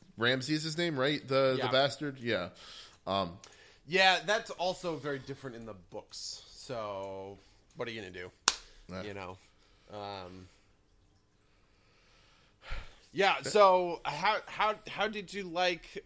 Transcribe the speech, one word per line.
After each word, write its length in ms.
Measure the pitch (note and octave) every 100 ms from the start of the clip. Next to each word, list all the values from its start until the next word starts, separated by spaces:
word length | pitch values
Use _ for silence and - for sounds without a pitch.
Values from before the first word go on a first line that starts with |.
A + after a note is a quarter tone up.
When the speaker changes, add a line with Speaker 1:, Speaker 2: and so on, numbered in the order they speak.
| - -
Speaker 1:
Ramsay 360 | A#2 C3 B2+
is 100 | D#3
his 140 | D#3+ D#3
name, 200 | F3 C#3+
right? 300 | C3 D3+ B2
The, 280 | C3+ C3+ C3
Speaker 2:
Yeah. 80 | A#2+
Speaker 1:
the 40 |
bastard? 460 | B2+ C#3 - D3 C3
Yeah. 300 | A#2+ G2+ F2 - - - - - -
Um, 320 | G2 F2+ F#2 - - - - -
Speaker 2:
Yeah, 300 | F3+ F#3+ F3+ D#3+
that's 260 | G#3+ -
also 440 | G3 F3+ F3+ F3+ D#3
very 240 | C#3 C#3
different 360 | B2+ C3+ C#3 A#2
in 80 | A2+
the 100 | G2+ F2+
books. 520 | G#2+ - - - - -
So, 880 | - - A#2+ G#2+ G2 G2 F#2+ F#2+ G2 - - _ -
what 120 | A#2+
are 40 |
you 100 | A2+
gonna 100 | F#2+
do? 200 | F2+ F2+ - - - - - -
Speaker 1:
Yeah. 140 | F2+
Speaker 2:
You 100 | G2+
know? 240 | G2 F#2 F#2+ - _ _ _ -
Um, 540 | G#2 G2+ G2 F2+ F#2 F#2 _ _ _ _ _ _ _ _ _ _ _ _ _ _ _ _ _ _ _ _ _ - - - - -
yeah, 280 | D3+ G3 D3
so 580 | - G#3+ G3 F3+ F3+ E3
how, 340 | - C#3+ F#3+ G#3+ -
how, 280 | - G#3 G#3 -
how 180 | - G#3
did 260 | G#3+ F3+
you 100 | G3 F#3+
like, 580 | E3 F3+ F3 - -